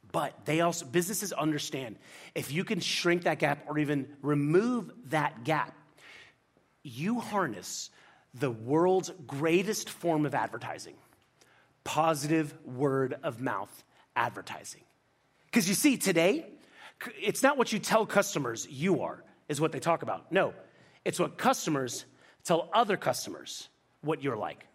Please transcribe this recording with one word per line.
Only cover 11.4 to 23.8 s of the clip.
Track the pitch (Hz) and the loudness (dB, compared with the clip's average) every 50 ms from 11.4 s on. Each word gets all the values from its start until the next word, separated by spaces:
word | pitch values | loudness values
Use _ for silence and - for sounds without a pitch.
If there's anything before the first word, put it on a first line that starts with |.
| - _ _ _ _ _ _ _ _ | -20 _ _ _ _ _ _ _ _
positive | - - 151 156 160 160 143 135 151 160 160 156 147 135 - - | -4 0 2 4 4 4 2 2 2 2 2 2 0 -6 -14 -16
word | - 127 123 143 143 135 135 135 123 147 143 - | -12 -4 0 2 2 4 2 2 0 -2 -4 -4
of | 160 123 110 | -6 -4 -2
mouth | 127 131 110 98 101 - - - - _ _ _ - _ _ | -4 -4 -2 -4 -6 -8 -14 -20 -20 _ _ _ -20 _ _
advertising. | 123 117 120 101 101 92 - - 76 - - - - _ _ _ _ _ _ _ _ _ _ _ _ _ _ | -2 -2 -2 -2 -8 -12 -10 -12 -12 -12 -14 -16 -18 _ _ _ _ _ _ _ _ _ _ _ _ _ _
'Cause | - 233 185 175 | 2 2 4 4
you | 202 | 0
see, | - - 302 254 - | 4 4 4 4 4
today, | - 190 185 165 165 185 233 320 - - - - - _ _ - - - - _ - | 2 2 4 6 6 4 4 2 -4 -10 -20 -20 -20 _ _ -20 -20 -20 -16 _ -14
c-, | 240 226 135 | -14 -12 -4
it's | 175 214 180 - | -4 -2 -2 4
not | - 269 294 277 | 4 4 4 4
what | 233 - | 0 0
you | 226 196 | 0 -4
tell | 143 - 190 220 214 | -2 2 4 4 4
customers | - - 202 196 - - 160 139 120 113 110 - - | 4 4 2 2 2 0 -4 -2 -2 -4 -6 -8 -10
you | 147 127 151 196 180 127 | -8 -2 2 2 2 2
are, | 92 82 73 - - - - _ _ _ | 0 -4 -6 -10 -16 -20 -20 _ _ _
is | 151 - | -2 0
what | 160 156 | 0 0
they | 160 135 | 0 -2
talk | - 170 170 156 - | 0 0 0 0 0
about. | 117 98 90 - - | -6 -6 -6 -6 0
No, | 160 190 175 117 90 - - - _ _ - _ _ _ _ | 2 2 2 2 -2 -8 -20 -20 _ _ -20 _ _ _ _
it's | - 175 - | -4 0 0
what | 175 - - - | -2 -2 -2 0
customers | - 240 269 - - 175 156 139 131 120 - - - - _ _ _ - _ _ _ | 2 2 2 2 0 -2 0 0 -2 -4 -6 -10 -12 -14 _ _ _ -20 _ _ _
tell | - 175 165 175 - - | 2 2 2 2 2 2
other | 214 240 202 196 - | 2 2 2 0 0
customers | - 147 127 - - - 90 73 - - - - - - _ _ | 0 -2 -2 -2 -4 -10 -12 -12 -12 -14 -14 -14 -16 -18 _ _